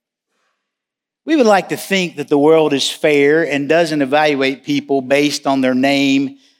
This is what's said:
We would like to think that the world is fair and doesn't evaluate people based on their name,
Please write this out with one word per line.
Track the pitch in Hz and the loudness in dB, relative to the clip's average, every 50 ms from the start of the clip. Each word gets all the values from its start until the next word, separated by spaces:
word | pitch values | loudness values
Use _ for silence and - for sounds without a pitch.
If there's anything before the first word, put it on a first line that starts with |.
| _ _ _ _ _ _ _ _ _ _ _ _ _ _ _ _ _ _ _ _ _ _ _ _ _ | _ _ _ _ _ _ _ _ _ _ _ _ _ _ _ _ _ _ _ _ _ _ _ _ _
We | 277 330 | -2 0
would | 294 233 | 2 4
like | 214 202 185 180 - | 4 2 2 0 -4
to | 156 | -8
think | - - - 196 190 180 160 135 | -8 -6 -4 -2 -2 -2 -4 -6
that | 147 143 | -10 -4
the | - 151 | -2 0
world | 143 143 156 160 160 156 147 | 2 4 4 4 4 2 2
is | 143 131 - - | 0 -2 -2 -4
fair | - - - 156 147 143 143 143 151 165 165 - | -4 -2 0 0 2 2 4 2 2 2 0 -2
and | 147 139 143 135 | -4 -4 -2 0
doesn't | 156 170 170 151 156 147 | 0 0 0 0 -2 -4
evaluate | 139 127 143 151 156 151 143 135 135 135 139 120 - | -2 0 0 0 2 0 0 0 -2 -4 -4 -6 -6
people | 151 143 139 143 - 139 135 | -6 -4 -4 -4 -2 -4 -4
based | 127 127 139 143 147 147 143 - - | -2 0 0 0 0 0 -4 -4 -4
on | 143 135 135 | -2 -2 0
their | 131 127 | 0 0
name, | 127 127 135 139 143 139 139 135 135 139 139 131 - - _ _ _ | 0 0 0 0 0 0 0 2 0 0 -2 -4 -8 -14 _ _ _